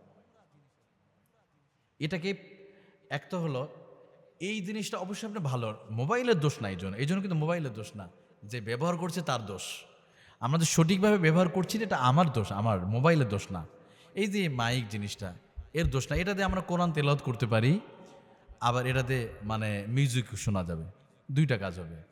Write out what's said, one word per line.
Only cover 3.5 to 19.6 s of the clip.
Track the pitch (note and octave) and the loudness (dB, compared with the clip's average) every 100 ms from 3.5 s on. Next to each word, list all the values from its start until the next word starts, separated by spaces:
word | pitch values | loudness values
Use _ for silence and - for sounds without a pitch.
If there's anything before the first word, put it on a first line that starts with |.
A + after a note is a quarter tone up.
| B2+ D3+ - - - - - _ - | -4 -6 -12 -20 -20 -20 -20 _ -8
এই | F#3 G#3+ | -6 -4
জিনিসটা | F#3 A3 - G3 | -4 -6 -6 -6
অবশ্যই | F#3 G3+ A3 | -6 -8 -8
আপনার | G#3 | -4
ভালো, | C#3+ B2+ A2 G#2+ - | -2 -2 -4 -6 -8
মোবাইলের | A2 C#3+ B3 B3 F3 | -4 0 2 4 4
দোষ | C#3+ - | 2 0
না | G2+ | -4
এই | F2+ | -4
জন্য, | F#2+ G2+ | -6 -4
এই | C#3+ | -2
জন্য | F#3+ | -2
কিন্তু | G3 D#3 | 0 0
মোবাইলের | D#3 F3 C3+ | 0 0 -4
দোষ | G#2+ G2+ G#2 | -8 -12 -12
না, | F2 - _ _ | -14 -18 _ _
যে | G#2+ A#2+ | -12 -8
ব্যবহার | G#2+ B2 E3+ E3+ | -4 -2 0 -2
করছে | F3 F3 | -4 -4
তার | D3 A#2+ G2+ | -2 -2 -4
দোষ। | F#2 - - - _ _ _ - - | -8 -10 -12 -16 _ _ _ -20 -6
আমরা | C#3 E3 | 0 2
যে | |
সঠিকভাবে | D#3+ E3 D#3+ F#3+ G#3 G#3 | 4 4 4 6 4 6
ব্যবহার | D#3+ E3+ F3+ | 6 6 4
করছি | F#3 F3 A3 | 2 -2 -2
না, | |
এটা | G#3+ C#3+ | -2 2
আমার | B2+ D3 E3 | 6 6 6
দোষ, | A#2+ F#2+ | 2 -2
আমার | G2+ A2+ F#2+ F#2 | 0 2 2 0
মোবাইলের | A#2 D#3 E3 A2 | 2 4 4 4
দোষ | G2+ - | 0 -4
না। | F2+ D2+ - - - - | -8 -10 -16 -20 -20 -8
এই | F#3+ G#3 | -2 0
যে | G3+ E3+ | 2 0
মাইক | B2 A#2 B2+ G#2+ | 2 0 0 -2
জিনিসটা, | G#2+ G2+ - F#2+ F2 - - - | -4 -6 -6 -10 -12 -16 -14 -6
এর | D#3 D#3 | -2 0
দোষ | C3 - | 0 -2
না। | D3+ | -2
এটাতে | F#3 G3 | 0 0
আমরা | F#3 F#3 | 0 0
কোরআন | E3+ F3 F3 | 0 0 2
তেলাওয়াত | D3+ C#3+ C#3+ | 2 2 2
করতে | C3+ A2+ A2+ | 0 -2 2
পারি, | A2+ B2 G3 - - - - - - - - | 4 4 4 -2 -18 -20 -20 -20 -20 -20 -2
আবার | A#2+ B2 B2+ | 0 2 0
এটাতে | B2+ B2+ B2+ A2+ - | 0 0 -2 -2 -8
মানে | G#2+ A2 | -6 -2